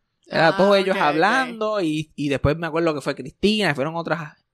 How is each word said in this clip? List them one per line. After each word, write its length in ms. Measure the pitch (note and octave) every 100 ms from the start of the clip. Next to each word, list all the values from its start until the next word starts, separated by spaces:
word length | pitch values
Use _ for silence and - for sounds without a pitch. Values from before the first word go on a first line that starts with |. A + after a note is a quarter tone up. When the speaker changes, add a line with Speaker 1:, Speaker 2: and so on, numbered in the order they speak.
| _ _ _
Speaker 1:
Era 200 | - D#3+
Speaker 2:
Ah, 80 | F#3+
Speaker 1:
todos 200 | G3 G3
ellos 180 | F#3+ F#3+
Speaker 2:
ok, 60 |
ok. 60 | D3+
Speaker 1:
hablando 760 | D3+ F#3+ C4 B3+ A3+ G#3+ G#3+
y, 300 | E3 D#3 D#3 -
y 140 | C#3+
después 280 | C3+ C#3+ D#3+
me 80 | E3
acuerdo 260 | D#3 E3+ D3
que 60 |
fue 120 | D3+ C3+
Cristina, 560 | C3 - G3+ G#3+ F#3
y 40 | C3
fueron 200 | D3 E3
otras, 380 | E3 D3+ D3 - _